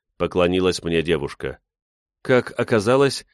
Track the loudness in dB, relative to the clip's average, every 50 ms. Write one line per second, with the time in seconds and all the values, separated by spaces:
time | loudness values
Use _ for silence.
0 | _ _ _ -6 -6 -2 0 2 2 2 2 2 2 0 -2 -2 -4 -2 -2 0
1 | 0 0 -2 -2 -4 -6 -10 -10 -10 -10 -12 -12 _ _ _ _ _ _ _ _
2 | _ _ _ _ -2 0 2 2 0 -2 -4 -6 -2 0 0 0 2 2 2 2
3 | 2 0 0 -4 -12 _